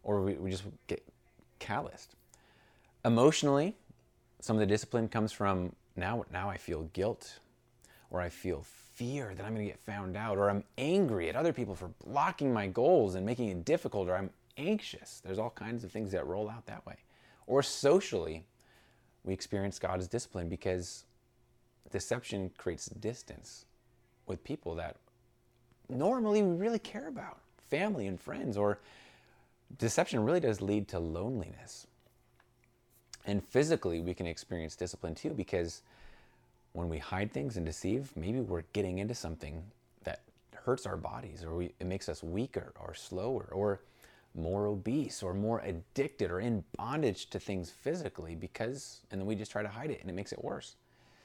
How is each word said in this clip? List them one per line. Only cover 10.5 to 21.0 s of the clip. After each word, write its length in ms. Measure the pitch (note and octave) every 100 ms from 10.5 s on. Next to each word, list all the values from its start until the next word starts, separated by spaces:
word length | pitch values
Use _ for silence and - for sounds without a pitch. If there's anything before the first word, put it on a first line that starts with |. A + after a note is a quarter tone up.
I'm 140 | G3+ - -
angry 520 | C#3 F#3+ D#3+ G2+ E2
at 80 | A2+
other 160 | E3+
people 240 | C#3 G#2 E2+
for 120 | F2+ -
blocking 480 | - C#3 E3 - C#3
my 140 | A2+ G2
goals 480 | G2+ C#3 F3 G2+
and 100 | F#2
making 240 | G2+ B2 A2+
it 140 | F2
difficult, 440 | E2 F3 - G#2 F2+
or 80 | F#2
I'm 140 | F#2+ - _ -
anxious. 640 | D#3 G#3+ - - - -
There's 140 | F#2 F#2+
all 120 | A#2
kinds 340 | - G#2+ A#2+
of 80 | F#2+
things 180 | A2+ G#2
that 160 | F#2 C#2
roll 240 | F#2+ G#2+
out 160 | A2+ -
that 180 | A2+
way. 120 | - - _ - - - -
Or 160 | C3+
socially, 840 | C#3 - C#3 F3+ - G2 D#2+ E2 F2+ _ _ - _ _ _ _
we 80 | -
experience 440 | F#2+ - G2+ G2 -
God's 300 | F#2 F#2 F#2
discipline 400 | A#2+ - F#2+ E2+
because 560 | F2+ G2 F#2 F2 -